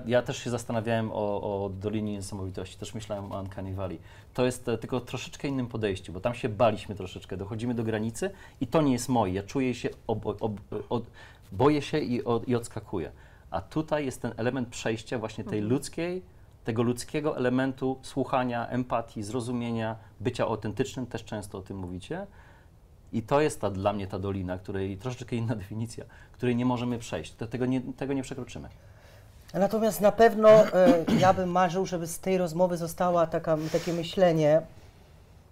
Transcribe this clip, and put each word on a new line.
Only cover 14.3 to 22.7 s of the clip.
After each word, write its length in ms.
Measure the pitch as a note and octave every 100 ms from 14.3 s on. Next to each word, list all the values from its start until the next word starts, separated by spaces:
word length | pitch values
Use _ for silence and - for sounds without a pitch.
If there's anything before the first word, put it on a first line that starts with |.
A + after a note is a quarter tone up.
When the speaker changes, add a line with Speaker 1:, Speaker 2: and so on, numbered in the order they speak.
| A2
Speaker 1:
element 320 | A#2 C3+ A#2+
przejścia 500 | - A2+ A2+ - B2+
właśnie 260 | A2 -
tej 140 | D3+ G#2+
Speaker 2:
Mhm. 140 | G#2
Speaker 1:
ludzkiej, 500 | C#3+ - - F3 F#3 - - - -
tego 180 | - A2+
ludzkiego 540 | A#2+ A#2+ - D#3 D3+ -
elementu 640 | B2 B2+ C3+ B2+ C3 C3
słuchania, 680 | - C#3 B2 C3 B2+ A#2 A#2
empatii, 540 | B2 B2 A#2+ - A#2
zrozumienia, 760 | G2+ B2 A#2 B2 A#2+ A2+ A2 A2 - -
bycia 240 | G2+ -
autentycznym, 600 | D3+ G#2+ A2+ G#2 B2+ - B2
też 180 | G#2+
często 340 | - G#2+ G2 G2+
o 40 |
tym 140 | F#2+ G2
mówicie. 480 | F2+ F2+ - E3 G3+ - - - -